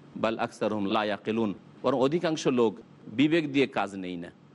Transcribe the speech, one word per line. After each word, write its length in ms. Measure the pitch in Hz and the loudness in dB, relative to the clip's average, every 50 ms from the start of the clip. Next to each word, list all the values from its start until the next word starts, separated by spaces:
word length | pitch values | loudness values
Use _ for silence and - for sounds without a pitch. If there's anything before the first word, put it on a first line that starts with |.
| - - - | -20 -16 -6
"বাল 220 | - - 110 110 - | -4 -2 -2 -2 -2
আকসারুহুম 460 | 117 117 - - 120 101 107 107 98 | -4 -6 -4 -4 -2 -2 0 -2 -2
লা 200 | 95 110 110 107 | 0 0 0 0
ইয়াকিলুন", 500 | 104 101 98 - 110 110 113 113 101 85 - - - - - | -2 -2 -4 -4 -4 -2 0 0 -2 -2 -6 -12 -20 -14 -4
বরং 160 | - 123 139 123 | -2 0 2 2
অধিকাংশ 460 | 127 139 156 175 175 165 160 - - | 2 2 2 0 0 -2 -2 0 0
লোক 340 | 156 131 120 117 107 92 - - - - - - | 0 2 4 4 2 2 -2 -10 -20 -20 -20 -18
বিবেক 460 | - 107 117 147 151 160 170 156 143 | -6 0 2 4 4 4 2 2 2
দিয়ে 140 | 135 139 127 | 2 2 2
কাজ 280 | 131 - 117 98 98 101 | 2 2 -2 -2 -2 -4
নেই 220 | 98 92 90 90 | -6 -8 -6 -8
না। 140 | 85 87 87 - - - - | -8 -10 -12 -16 -20 -20 -20